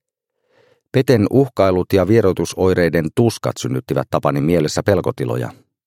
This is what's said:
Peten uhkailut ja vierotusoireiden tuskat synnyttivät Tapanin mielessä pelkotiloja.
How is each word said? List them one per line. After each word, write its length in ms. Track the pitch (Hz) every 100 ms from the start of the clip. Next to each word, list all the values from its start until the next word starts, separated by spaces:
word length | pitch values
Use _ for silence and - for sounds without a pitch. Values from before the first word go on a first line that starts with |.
| _ _ _ _ _ _ _ _ _
Peten 340 | 127 123 120 101
uhkailut 640 | 127 139 - 95 92 87
ja 160 | 98 90
vierotusoireiden 1000 | 113 98 85 85 - 92 92 85 82 78
tuskat 420 | - 117 - 65 -
synnyttivät 480 | 62 64 - 67 65
Tapanin 340 | 76 71 71
mielessä 380 | 73 87 76 -
pelkotiloja. 680 | 76 95 73 - 64 60 58 - _ _